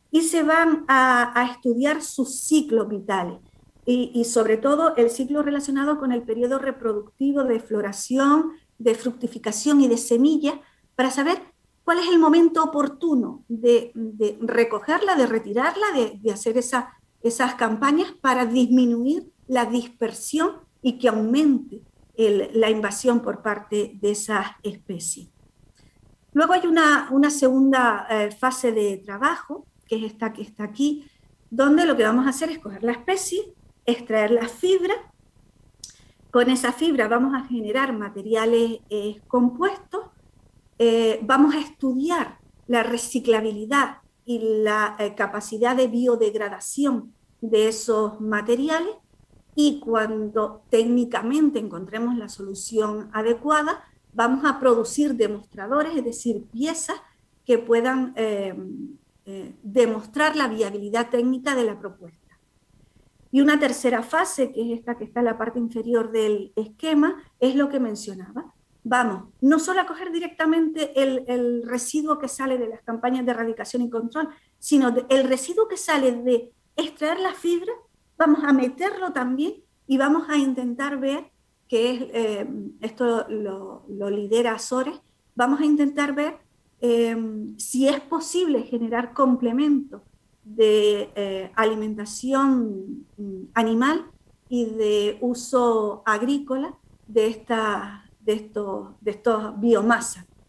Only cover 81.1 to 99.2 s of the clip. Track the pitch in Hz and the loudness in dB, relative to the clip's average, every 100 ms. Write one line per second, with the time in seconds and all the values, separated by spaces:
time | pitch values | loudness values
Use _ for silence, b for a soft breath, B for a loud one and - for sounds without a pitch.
81.1 | 294 311 _ _ _ _ 226 240 247 262 | -4 -8 _ _ _ _ 0 0 -2 -6
82.1 | 233 220 202 - 214 196 - 226 - 240 | -4 -4 -4 -8 -10 -12 -10 -10 -2 -2
83.1 | 226 - 214 202 196 190 - - 202 202 | -2 -4 -6 -6 -8 -12 -16 -14 -8 -4
84.1 | 208 202 226 240 214 - 254 262 330 _ | -4 0 2 2 -2 -4 -4 -4 -8 _
85.1 | _ _ - 247 285 302 294 285 294 285 | _ _ -2 0 2 2 4 2 0 -2
86.1 | 277 302 320 _ _ _ _ 240 233 233 | -2 -4 -6 _ _ _ _ 0 2 2
87.1 | 226 226 214 214 - - 254 269 285 - | -2 -6 -8 -10 -12 -6 0 2 0 -2
88.1 | 330 - 349 349 247 - 240 226 233 240 | -6 -4 -2 0 0 -2 -4 -4 -4 -4
89.1 | - 262 247 240 247 294 277 - 214 _ | 0 2 2 0 0 2 2 -2 -14 _
90.1 | _ _ _ 214 220 220 214 208 208 208 | _ _ _ -6 2 4 6 4 0 -4
91.1 | 208 196 190 190 - 220 214 214 214 214 | -6 -6 -6 -6 0 0 0 -4 -6 -10
92.1 | - 254 269 277 254 220 190 190 - - | -8 -2 2 4 2 0 -6 -10 -14 -16
93.1 | - 202 190 190 226 226 226 269 320 330 | -14 -12 -12 -6 -2 0 2 2 0 -4
94.1 | _ _ _ - 247 220 220 208 208 208 | _ _ _ -6 -4 -2 -2 0 0 0
95.1 | 208 247 240 - 254 240 220 214 208 220 | -2 -4 -4 -2 0 2 2 -2 -4 -2
96.1 | 208 247 285 285 262 302 - _ _ - | -2 0 -2 -4 -6 -8 -12 _ _ -4
97.1 | 214 220 220 - 226 214 202 202 202 - | 0 0 -2 -4 -4 -2 -4 -8 -16 -20
98.1 | _ 214 214 214 214 196 202 196 - 208 | _ -4 -4 -4 -8 -6 -8 -10 -10 -8
99.1 | 202 | -4